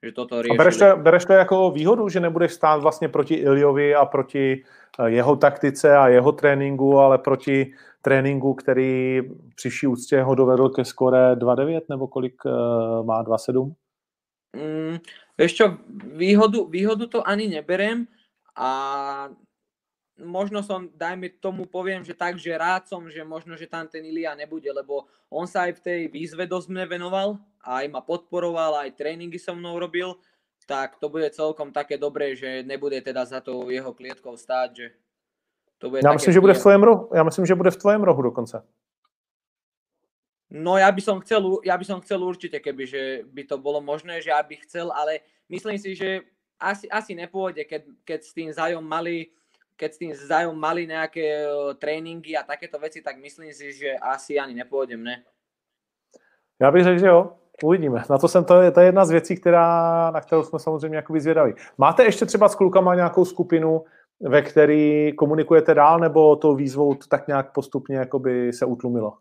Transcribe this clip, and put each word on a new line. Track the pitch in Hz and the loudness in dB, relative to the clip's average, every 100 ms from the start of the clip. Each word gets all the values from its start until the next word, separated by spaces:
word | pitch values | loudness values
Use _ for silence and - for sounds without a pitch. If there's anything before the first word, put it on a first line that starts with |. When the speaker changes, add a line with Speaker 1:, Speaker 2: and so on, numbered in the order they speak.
Speaker 1:
že | 117 | -14
toto | 113 123 120 | -12 -8 -6
Speaker 2:
A | 117 120 | -2 4
bereš | 170 - | 4 8
to, | |
Speaker 1:
riešili. | 202 185 | 6 8
Speaker 2:
bereš | 151 175 | 6 4
to | 180 | 6
jako | 285 277 190 185 | 6 6 4 2
výhodu, | 151 156 233 208 | 2 2 2 0
že | 180 | -2
nebudeš | 175 165 170 | -2 0 -2
stát | - 156 151 | 2 2 4
vlastně | 147 151 160 | 2 0 -4
proti | 151 139 | -2 -2
Iliovi | 160 143 139 143 139 143 | 0 2 4 4 4 2
a | 147 | 4
proti, | 139 143 135 143 135 131 _ _ _ - | 4 2 -4 -2 -2 -2 _ _ _ -4
eh, | 120 | 0
jeho | 117 123 143 | 2 2 4
taktice | 143 139 147 139 151 143 | 4 2 -4 2 6 6
a | 135 | 8
jeho | 123 127 | 6 4
tréninku, | 147 147 139 139 139 139 139 | 2 2 2 -2 0 2 6
ale | 135 131 | 6 4
proti | 131 135 - 139 131 135 - _ | 2 -2 0 -2 -2 -8 -20 _
tréninku, | - 135 135 139 135 | 0 0 0 -2 -4
který | 131 - 131 131 131 127 131 127 - - | -4 -2 0 0 -2 -2 -4 -6 -12 -20
při | _ 127 | _ -10
vší | 120 143 | -4 -4
úctě | 120 - 143 | -4 0 0
ho | 131 | 2
dovedl | 131 131 127 131 | 2 2 4 2
ke | 131 | 0
skore | 123 - 127 127 127 123 | -6 -2 2 4 4 2
dva | 120 | 0
devět, | 123 143 165 160 | 0 0 -4 -6
nebo | 139 131 | -10 -8
kolik, | 135 127 127 139 | -6 -8 _ -6
eh, | 123 120 117 113 117 | -4 -2 -2 -2 -4
má, | 113 110 | -4 -4
dva | 113 113 | -2 -4
sedm? | - 127 135 165 _ _ _ _ _ _ _ - | -2 -4 -4 -10 _ _ _ _ _ _ _ -14
Speaker 1:
Mm, | 151 156 160 170 - - _ _ | -10 -8 -8 -10 -14 -20 _ _
vieš | 165 | -2
čo, | - 214 175 _ - - 156 | 2 0 0 _ -20 -18 -6
výhodu, | 180 208 220 226 175 | 2 4 4 2 -4
výhodu | 165 202 220 233 | -4 -2 -4 -4
to | 233 | -6
ani | 185 202 214 | -4 -4 -4
neberem | 160 151 185 208 233 233 _ _ _ _ - | -8 -6 -4 -4 -4 -10 _ _ _ _ -8
a | 127 135 135 139 139 139 139 139 _ _ _ _ _ _ _ _ | -6 -6 -6 -8 -8 -10 -12 -18 _ _ _ _ _ _ _ _
možno | 170 180 202 208 | -12 -8 -6 -8
som, | 202 190 180 | -8 -10 -10
dajme | _ 165 185 180 _ | _ -10 -10 -14 _
tomu, | 196 185 185 | -12 -10 -12
poviem, | 180 185 190 | -10 -8 -8
že | 165 | -12
tak, | 175 175 180 | -10 -8 -8
že | 156 | -10
rád | 160 165 185 _ | -6 -4 -4 _
som, | 185 165 | -18 -16
že | 156 | -18
možno, | 156 160 165 165 | -16 -16 -16 -20
že | 165 | -14
tam | 165 160 | -14 -14
ten | 160 | -16
Ilia | 160 160 165 147 | -12 -8 -8 -10
nebude, | 151 160 139 | -14 -12 -10
lebo | 139 135 143 135 _ _ | -10 -8 -10 -10 _ _
on | 151 180 | -12 -8
sa | 190 175 | -6 -6
aj | 170 | -8
v | - | -8
tej | 175 160 | -8 -8
výzve | - 156 160 | -12 -14 -12
dosť | 180 180 165 | -8 -8 -10
mne | 185 185 | -12 -10
venoval, | 175 175 190 196 208 _ _ | -10 -8 -6 -6 -8 _ _
aj | - 127 147 | -10 -8 -8
ma | 139 | -10
podporoval, | - 175 175 180 175 170 160 151 | -8 -10 _ -6 -6 -4 -4 -4
aj | 143 135 | -8 -10
tréningy | 147 165 170 165 | -10 -10 -14 -14
so | - 175 | -12 -12
mnou | 175 170 | -12 -10
robil, | 175 170 180 180 _ _ _ _ _ | -8 -8 -8 -12 _ _ _ _ _
tak | 135 135 _ | -8 -8 _
to | 156 | -10
bude | 151 156 | -6 -8
celkom | 151 156 156 143 | -4 -6 -6 -10
také | 139 147 143 | -8 -8 -6
dobré, | 147 143 143 131 | -6 -6 -8 -8
že | 131 131 | -10 -12
nebude | 131 139 143 135 | -10 -8 -8 -8
teda | 123 127 | -8 -8
za | 123 131 | -8 -10
tou | 127 127 131 | -12 -12 -8
jeho | 127 131 | -8 -10
klietkou | 117 127 131 127 117 | -16 -18 -18 -18 -20
stáť, | _ 127 127 120 | _ -4 -4 -8
že | 120 _ _ _ _ _ _ _ _ _ | -20 _ _ _ _ _ _ _ _ _
to | 123 | -8
bude | 131 | 0
Speaker 2:
Já | 139 | 2
Speaker 1:
také | |
Speaker 2:
myslím, | 147 - | 2 4
že | 180 | 6
bude | 190 | 6
v | - | 6
Speaker 1:
príjemné. | |
Speaker 2:
tvojom | 202 202 | 6 6
rohu, | 214 208 - | 6 4 2
já | 165 | 0
myslím, | 160 160 175 | 0 0 0
že | |
bude | 185 185 | 2 2
v | 180 | 0
tvojom | 202 214 | 0 2
rohu | 196 139 | 2 2
dokonce. | 123 120 113 110 _ _ _ _ _ _ _ _ _ _ _ _ _ _ _ _ _ _ _ | 0 -4 -10 -12 _ _ _ _ _ _ _ _ _ _ _ _ _ _ _ _ _ _ _
Speaker 1:
No, | 147 165 190 | -12 -2 2
ja | 190 | 2
by | 190 | 2
som | 196 190 | -4 -6
chcel | - 220 190 | 0 0 0
u-, | 190 | -4
ja | 180 180 | -2 -6
by | 190 | -4
som | 190 | -12
chcel | - 190 180 | -8 -6 -6
určite, | 180 170 151 | -8 -12 -10
keby, | 143 135 131 | -10 -10 -10
že | 135 135 131 | -10 -10 -10
by | 110 135 139 | -14 -20 -12
to | 139 | -8
bolo | 135 147 | -6 -6
možné, | 143 151 165 170 | -6 -10 -10 -12
že | 156 | -4
aby | 151 151 151 _ | -4 -4 -12 _
chcel, | 175 170 | -12 -10
ale | 147 151 156 _ _ _ | -6 -6 -6 _ _ _
myslím | 175 220 202 | -14 -10 -10
si, | 196 | -10
že | 185 185 190 180 _ _ _ | -10 -8 -8 -12 _ _ _
asi, | 185 202 - | -8 -8 -8
asi | 208 220 | -10 -10
nepôjde, | 175 175 190 190 156 | -16 -12 -8 -8 -8
keď, | 147 156 143 123 | -12 -12 _ _
keď | _ 160 | _ -12
s | _ | _
tým | - 160 | -14 -12
Zajom | 156 165 170 | -6 -6 -6
mali, | 156 156 170 170 160 _ _ _ _ _ | -8 -8 -6 -8 -10 _ _ _ _ _
keď | 156 | -12
s | 156 | -10
tým | 170 | -14
Zajom | 147 143 156 170 156 | -14 -4 -2 -2 -4
mali | 156 165 | -4 -4
nejaké, | 170 160 160 170 | -6 -8 -8 -6
e, | 156 151 147 147 143 139 | -4 -4 -4 -4 -6 -6
tréninky | 147 156 165 165 156 160 | -8 -8 -10 -16 -8 -8
a | |
takéto | - 147 160 147 | -8 -14 -12 -12
veci, | 156 160 | -12 -12
tak | 156 131 | -14 -14
myslím | 143 143 160 | -20 _ -20
si, | 139 143 | -20 -20
že | 135 139 131 | -12 -8 -8
asi | - 135 - 143 | -6 -8 -4 -6
ani | 135 | -6
nepôjdem, | 120 123 135 131 117 | -12 -8 -6 -6 -8
ne? | 117 123 _ _ _ _ _ _ _ _ _ _ _ _ _ _ | -12 -14 _ _ _ _ _ _ _ _ _ _ _ _ _ _
Speaker 2:
Já | 131 | 4
bych | 165 | 6
řekl, | 180 180 | 4 4
že | 190 | 6
jo. | 175 190 - _ _ | 4 4 -8 _ _
Uvidíme. | 151 180 151 120 110 | 0 0 0 -4 -2
Na | 139 | 0
to | 165 | 2
jsem, | 185 | 2
to | 165 180 | 6 6
je, | 180 | 8
to | 165 | 8
je | 180 | 6
jedna | 185 | 6
z | 185 | 4
věcí, | 165 160 180 | 2 0 -4
která, | 175 170 170 170 165 165 165 | 2 4 4 2 0 0 0
na | 160 | -2
kterou | 147 160 | 0 -2
jsme | 156 156 | 0 -6
samozřejmě | 147 156 156 156 | -6 -6 -6 -8
jakoby | 147 160 | -4 -4
zvědaví. | 147 160 139 - - - | 0 2 2 0 -16 2
Máte | 139 170 | 2 6
ještě | 240 - 226 | 4 4 -2
třeba | 214 202 | 4 4
s | |
klukama | - 190 185 180 | 4 2 4 4
nějakou | 180 175 175 | 2 2 2
skupinu, | 180 - 175 165 160 160 160 _ _ _ | 0 0 -2 0 0 -2 -4 _ _ _
ve | 185 143 | 2 2
který | 143 - 151 151 151 151 151 | 2 4 4 4 2 2 0
komunikujete | 147 147 156 151 165 156 | 0 -2 0 4 4 6
dál, | 151 147 170 | 6 6 6
nebo | 165 151 151 147 | 2 6 6 6
tou | 151 | 4
výzvou | 139 139 135 147 | 0 -2 -2 -2
to | 139 - | -2 -2
tak | 143 143 | -4 -2
nějak | 139 135 | -4 -4
postupně | - 139 139 131 135 | -6 -6 -8 -6 -6
jakoby | 127 139 127 123 123 | -4 -4 -4 -2 -4
se | 120 127 | -4 -6
utlumilo? | 120 127 120 107 - | -4 -4 -4 -6 -10